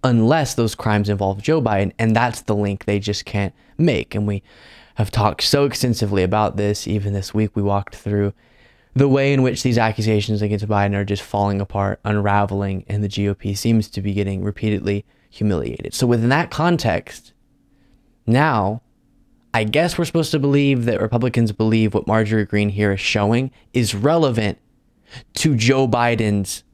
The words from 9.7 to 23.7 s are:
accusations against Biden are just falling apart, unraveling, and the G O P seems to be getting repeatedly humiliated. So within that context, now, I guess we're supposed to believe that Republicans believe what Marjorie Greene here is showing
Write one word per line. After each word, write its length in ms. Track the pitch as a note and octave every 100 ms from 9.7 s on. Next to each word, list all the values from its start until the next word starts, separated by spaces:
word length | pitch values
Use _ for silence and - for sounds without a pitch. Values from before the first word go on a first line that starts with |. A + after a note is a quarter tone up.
| A#2
accusations 640 | A2 G#2+ A2 G#2+ G2+ G#2
against 260 | G#2 G#2 G#2
Biden 280 | G#2 G2+ G2+
are 100 | G2+
just 180 | G2+
falling 380 | - G#2 G2+ G2
apart, 400 | G2 G2+ G2 -
unraveling, 800 | G#2 G#2 G2+ G2+ G2+ G2 G2 F#2+ -
and 120 | G#2
the 60 | G2+
G 220 | G2 G2+
O 40 |
P 220 | G2 G#2 G2
seems 320 | A2+ A2+ G#2+
to 100 | -
be 120 | G2+
getting 300 | G2 G2 F#2+
repeatedly 640 | G2 - A2 G#2 - G2+ - _ _
humiliated. 640 | - G#2+ F2 A#1 A#1 -
So 120 | - B2
within 220 | A#2+ A#2
that 220 | C#3+ F3
context, 800 | - E3+ F3 B2 E2+ - - - _ _ _ _ _ _ _ _ _ -
now, 560 | B2 D#3 A#2 G2 A2+ _ _ _ _ _ _ _
I 100 | A#2
guess 340 | G#2+ C3+ E3+ -
we're 80 | E3
supposed 260 | E3 D3+
to 80 | D3+
believe 460 | C#3 C#3+ C#3 C3 A#2
that 160 | A2
Republicans 500 | G#2+ A#2+ B2 A#2+ A2+
believe 420 | G#2 A2 A2 A2
what 140 | G#2 -
Marjorie 380 | A2 G#2+ A2 G#2
Greene 240 | G#2 G#2
here 220 | G2+ G#2
is 80 | G2
showing 500 | - G#2+ G2+ A#2 C3 _ _